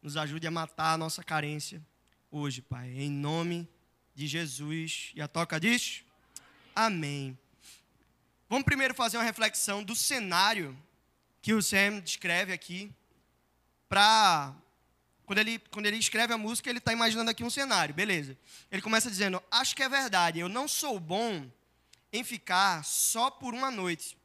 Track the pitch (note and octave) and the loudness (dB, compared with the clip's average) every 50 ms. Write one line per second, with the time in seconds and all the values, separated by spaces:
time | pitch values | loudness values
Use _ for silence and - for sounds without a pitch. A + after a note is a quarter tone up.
0 | - D3+ C#3+ D#3 D3+ D3 D3 E3 D#3+ D#3+ E3 E3+ D#3+ D#3 - - D#3 D#3+ D#3+ D#3+ | -12 -8 -6 -4 -4 -4 -6 -6 -6 -4 -4 -4 -6 -6 -6 -2 0 2 2 2
1 | D#3+ D#3+ - - E3+ - E3 D#3 D3 D3 D3+ D3+ C#3+ - - E3 D3+ _ _ _ | 0 -4 -4 -8 -6 -4 -2 -2 -2 -2 -6 -6 -8 -10 -12 -14 -18 _ _ _
2 | _ _ _ _ _ _ - D3+ C#3+ C#3+ B2+ B2+ B2 _ - B2 B2 B2+ B2 C3 | _ _ _ _ _ _ -8 -6 -4 -4 -6 -8 -8 _ -10 -10 -10 -12 -8 -6
3 | C#3 D3 C#3+ C#3 C#3+ D3 D#3+ E3 E3+ E3+ F3 E3+ E3+ E3 _ _ _ _ _ _ | -4 -4 -4 -4 -2 -2 -2 0 0 -2 -4 -4 -6 -10 _ _ _ _ _ _
4 | _ _ _ C#3+ D3 D3+ C3+ E3+ E3+ D3+ B2+ C3 D3 D3 D#3+ E3 D#3+ D#3+ - - | _ _ _ -8 -6 -4 -4 -4 -4 -6 -8 -8 -8 -6 -6 -6 -6 -6 -6 -8
5 | - - - - D3+ D3 _ D#3+ E3+ - - D#3 E3+ A3 A#3 A#3+ - - - - | -8 -10 -8 -8 -10 -4 _ -2 -2 0 -2 0 2 2 2 2 0 -4 -8 -10
6 | - _ _ _ _ _ _ - - - _ _ _ - - G3+ A3 A3+ G3 E3+ | -14 _ _ _ _ _ _ -20 -20 -20 _ _ _ -6 0 2 2 2 2 0
7 | D#3 C#3+ C#3+ C#3+ C#3 C3 C3 C3 _ _ _ _ _ - - - _ _ _ _ | -2 -2 -4 -4 -6 -8 -10 -12 _ _ _ _ _ -20 -20 -20 _ _ _ _
8 | _ _ _ _ _ _ _ _ _ _ A3 C4 C4+ - D4 C4+ C4 B3+ B3 - | _ _ _ _ _ _ _ _ _ _ -2 0 2 2 2 4 2 0 2 0
9 | B3 A3+ G3+ A#3 A#3 A#3 A3 - A3 A3 G#3+ - - - G3 G3+ G#3 F#3+ A#3 A3 | -2 -2 0 0 -2 -2 0 0 0 0 0 0 -2 -2 -2 -4 -4 -4 -4 -2
10 | - - C#4+ B3+ G#3+ F#3+ F3 F3 F#3+ G#3 A3+ G#3 E3+ C#3 C3 C3+ - _ _ _ | 0 0 0 -2 -2 2 4 4 4 4 4 0 -2 -6 -8 -14 -20 _ _ _
11 | _ _ _ _ _ _ _ _ - - A3 A3 F#3 - G3+ G3 G3 G3+ G#3+ G3+ | _ _ _ _ _ _ _ _ 0 2 2 2 2 2 4 4 4 4 2 -2
12 | F3+ D#3 - - - F3+ E3+ F3 G3+ F#3+ F#3 E3+ - - F3 F#3 G3+ G3+ - _ | -6 -6 -8 -4 -2 0 0 0 0 -2 -4 -8 -8 -12 -12 -12 -12 -14 -18 _
13 | _ _ _ _ _ _ _ _ _ _ _ _ _ _ _ _ _ _ G3 G3 | _ _ _ _ _ _ _ _ _ _ _ _ _ _ _ _ _ _ 4 6
14 | G3+ G#3+ A3 A3 G#3+ F#3+ E3+ D3+ C#3+ C3+ C#3 D3 _ _ _ _ _ _ _ _ | 8 8 8 8 8 6 6 4 0 -4 -10 -16 _ _ _ _ _ _ _ _
15 | _ _ _ _ _ - G3 G#3 G#3+ A3 G3+ F#3+ _ _ - G#3 G#3 G#3 G#3 A3 | _ _ _ _ _ -2 0 2 2 2 0 -4 _ _ -10 -4 -2 -2 0 2
16 | - - - G#3+ A#3 A3+ A#3 A3+ G#3+ G#3+ A#3 A3 - C4+ B3 C4 - A#3+ A3+ A#3 | 0 0 2 2 2 2 0 -2 -2 -4 -4 -4 -4 -4 -6 -4 -2 -2 0 2
17 | A#3 A3+ A3 A3+ A3+ A3+ A3+ - A#3 A#3+ - C#4 C#4 C4+ A3+ F#3+ D#3+ D3 D3 D#3+ | 2 2 2 2 0 -2 -2 -2 -4 -4 -2 -2 0 2 2 2 2 0 0 -2
18 | G3 G#3+ F#3 E3+ D3 C3+ C3 _ _ - - - - _ - F#3+ - G#3+ A3 A3 | 0 0 0 0 -2 -6 -12 _ _ -20 -20 -20 -16 _ -8 -6 -2 2 2 2
19 | A3 A#3+ G#3 F#3 G#3 G3 F#3 F#3 - _ - A#3 C4 - - - C4+ C4 C4 C#4 | 2 0 -2 0 0 0 0 -2 -2 _ 4 4 4 4 0 0 0 2 2 2
20 | C4+ A#3+ F#3+ F#3 F3 E3+ E3 E3 E3+ F3+ G3+ B3 C#4 D4+ - - D4+ D4 A#3+ F#3+ | 2 4 4 4 4 4 2 0 -4 -2 -2 -2 -2 -2 -2 -2 -2 -2 -4 -4
21 | E3+ D#3 F3 G3+ A#3 A#3 G#3 D#3+ C#3 B2 - _ _ _ _ _ _ _ - _ | -4 -2 -2 0 0 0 -2 -4 -8 -12 -18 _ _ _ _ _ _ _ -20 _
22 | _ _ - A3+ B3 - - G3 _ - F3+ F3+ G3 G3 F3+ D#3+ D3 - - - | _ _ -6 -6 -6 -6 -10 -10 _ 2 4 6 6 4 4 0 -2 -2 0 0
23 | - - - A3+ A#3+ C4+ C4 - - B3 A#3 B3 C4 C4+ B3+ G#3 F#3 F3+ E3+ D#3+ | 2 2 2 2 0 0 -2 -4 -8 -6 -4 -2 -2 -2 -2 -2 -2 -2 -2 -4
24 | - - - _ | -6 -16 -16 _